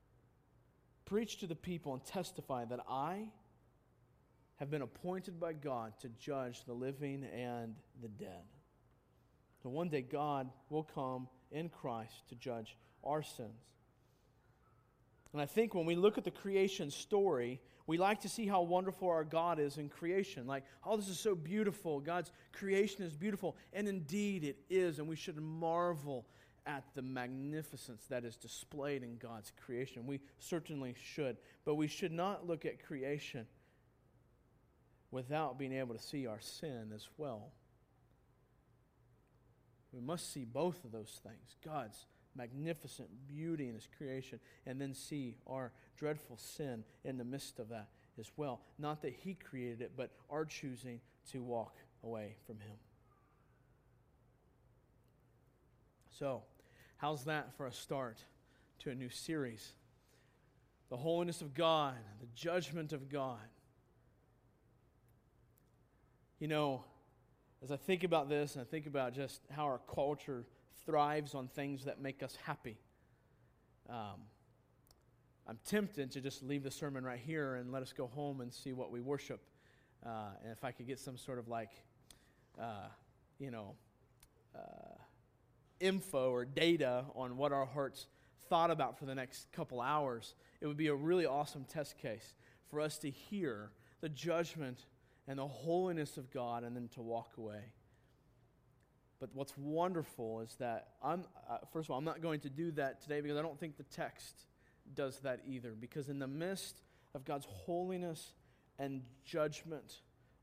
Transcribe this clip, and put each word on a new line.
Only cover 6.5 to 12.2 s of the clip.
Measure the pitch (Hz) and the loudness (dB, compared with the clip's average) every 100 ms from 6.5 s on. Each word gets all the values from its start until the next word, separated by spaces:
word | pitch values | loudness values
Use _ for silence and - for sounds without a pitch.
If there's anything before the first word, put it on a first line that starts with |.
| 117 - | -6 -8
the | |
living | 120 127 139 143 139 | -4 -2 -2 -2 -2
and | 123 101 123 120 113 110 - 127 | -4 -4 -2 -2 -4 -8 -14 -12
the | 117 | -10
dead." | 104 196 180 101 143 - _ - _ _ _ _ _ _ - | -8 -8 -10 -14 -20 -20 _ -20 _ _ _ _ _ _ -10
So | 127 | -4
one | 143 175 | -2 2
day | 147 | 0
God | 127 147 147 139 131 - - | 0 0 2 2 0 -6 -4
will | 151 | -2
come | 156 - 131 127 127 - - | -2 -2 0 -2 -4 -12 -8
in | 147 165 | -4 -4
Christ | - 143 117 110 - | -4 -4 -2 -4 -12